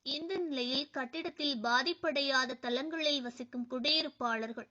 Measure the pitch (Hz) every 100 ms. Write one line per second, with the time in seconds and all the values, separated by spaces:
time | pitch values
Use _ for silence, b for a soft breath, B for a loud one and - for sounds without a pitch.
0 | - 285 339 381 349 269 247 262 285 -
1 | 247 320 330 - 294 262 226 240 269 339
2 | 330 277 277 269 254 247 247 240 302 320
3 | 302 285 240 - 247 247 240 254 262 311
4 | 302 - 240 226 226 226 220